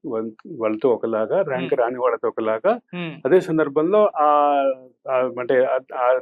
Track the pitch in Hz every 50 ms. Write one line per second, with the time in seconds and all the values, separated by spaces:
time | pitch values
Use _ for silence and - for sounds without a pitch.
0 | - 156 117 110 110 113 110 - - 202 165 123 117 107 107 107 - 131 113 -
1 | - 113 110 107 110 107 147 190 190 151 131 127 131 127 147 131 117 120 127 123
2 | 127 123 117 113 - 113 - - 113 110 110 113 - 190 233 - - _ - 180
3 | 175 160 143 131 - 175 180 185 - 175 160 156 156 143 135 156 156 175 202 214
4 | 214 202 - 160 147 147 147 147 147 143 143 139 135 135 131 131 127 127 _ _
5 | - 143 135 127 131 127 120 123 123 120 135 127 131 123 127 131 131 - - 135
6 | 123 123 131 127